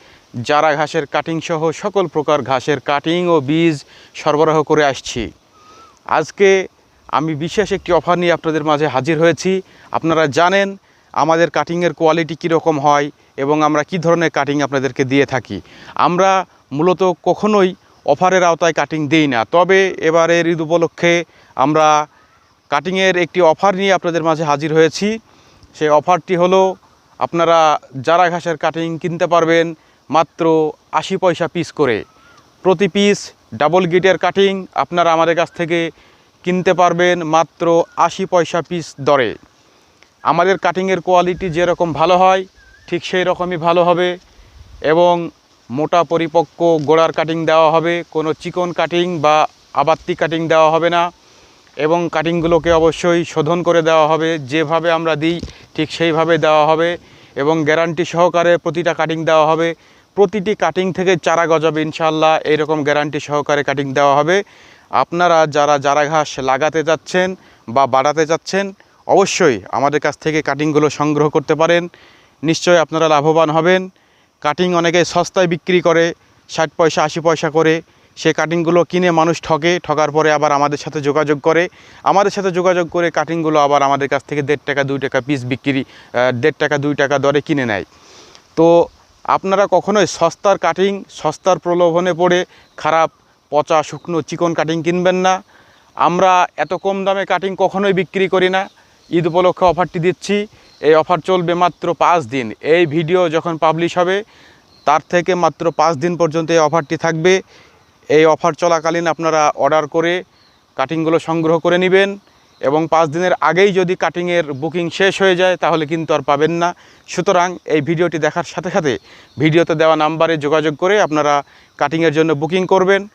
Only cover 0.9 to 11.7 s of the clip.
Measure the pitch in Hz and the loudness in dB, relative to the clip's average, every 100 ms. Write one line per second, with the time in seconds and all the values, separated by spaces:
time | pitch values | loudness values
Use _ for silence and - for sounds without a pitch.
0.9 | 165 147 156 151 165 - 160 160 151 208 | -4 -4 -6 -4 -6 -4 -4 -2 -4 -4
1.9 | 196 175 160 143 147 120 131 139 143 - | -2 -2 -2 -2 -2 0 -2 -2 -4 -2
2.9 | 143 160 175 180 165 131 160 170 147 - | -4 -2 -2 2 0 2 2 2 0 -8
3.9 | - - - - 147 160 156 147 151 147 | -20 -20 -6 -2 2 2 2 2 2 2
4.9 | 127 - 123 107 - _ _ - - - | -2 -8 -8 -8 -12 _ _ -20 -20 -20
5.9 | _ - 139 160 - 196 190 180 - _ | _ -4 -4 -4 2 2 2 0 -12 _
6.9 | _ - 123 156 151 165 - 190 190 - | _ -6 -4 -2 -4 -4 -4 -4 -4 0
7.9 | 170 170 175 175 160 165 156 151 147 151 | 0 0 0 0 0 -2 -2 0 0 0
8.9 | 131 131 156 165 156 185 190 - - - | -2 -2 2 2 0 -2 -2 -6 -18 -10
9.9 | 120 156 160 156 131 175 196 196 196 _ | -6 0 0 0 2 2 2 0 -6 _
10.9 | _ _ - 147 165 165 160 147 | _ _ -2 0 2 0 0 -2